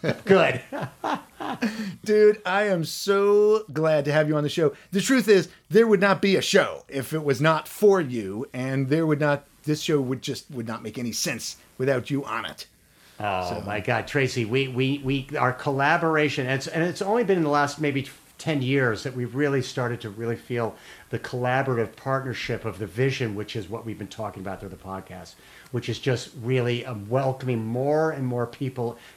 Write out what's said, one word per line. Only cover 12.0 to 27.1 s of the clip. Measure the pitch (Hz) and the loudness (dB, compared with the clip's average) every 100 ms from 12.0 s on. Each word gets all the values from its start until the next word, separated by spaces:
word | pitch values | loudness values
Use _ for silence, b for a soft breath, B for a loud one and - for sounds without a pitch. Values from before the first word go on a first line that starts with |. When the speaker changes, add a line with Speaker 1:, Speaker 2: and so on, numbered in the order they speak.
| 120 | 0
Speaker 1:
you | 139 | -4
on | 139 113 | -4 -6
it. | 110 - - _ _ b b b | -8 -10 -18 _ _ b b b
Speaker 2:
Oh | 104 95 87 87 | -4 -2 -2 -4
Speaker 1:
So. | 95 | -6
Speaker 2:
my | 104 | -6
God, | 98 113 - | -2 -2 0
Tracy, | 147 131 131 | -2 -2 -2
we, | 107 131 135 | -2 -2 -2
we, | 127 131 143 | -2 -2 -2
we, | 135 139 135 143 | -2 -4 -4 0
our | 123 | 0
collaboration, | 123 147 139 143 165 165 156 151 - 127 | 0 -2 0 2 2 2 2 2 0 -2
and | |
it's, | 135 - | -2 -2
and | 165 | -2
it's | 175 - | -2 -2
only | 196 233 | -2 0
been | 196 185 | 2 2
in | |
the | 151 | 4
last | 147 143 147 | 2 2 0
maybe | 147 135 127 - - - | -2 -2 -4 -12 -20 -10
ten | - 147 | -2 0
years | 127 139 123 104 | 2 2 2 0
that | - | -4
we've | 127 120 127 | -6 -4 0
really | 147 139 | 0 0
started | 123 - 120 120 | -2 -2 -2 -4
to | 113 | -8
really | 101 117 | -6 -6
feel | 117 - 120 113 - B B B | -6 -4 -2 -2 -6 B B B
the | 120 | -8
collaborative | - 127 123 131 131 117 107 | -6 -4 0 0 0 0 -2
partnership | - 135 135 131 110 - 113 | -4 -4 -4 -4 -6 -6 -6
of | 113 92 | -6 -8
the | 104 | -8
vision, | 98 135 123 117 101 | -2 -2 0 -4 -4
which | 104 | -8
is | 113 90 | -8 -8
what | 110 113 | -10 -10
we've | 95 | -10
been | 98 | -10
talking | - 104 98 | -8 -10 -8
about | 98 92 | -10 -10
through | 101 | -12
the | |
podcast, | 90 95 95 - 90 85 - B B B | -14 -12 -12 -12 -16 -16 -20 B B B
which | 123 120 | -6 -4
is | 113 | -4
just | 139 120 - 135 | -2 -2 -4 -10
really, | 113 131 120 120 | -2 0 0 -2
um, | 131 110 | -4 -10
welcoming | 101 | -2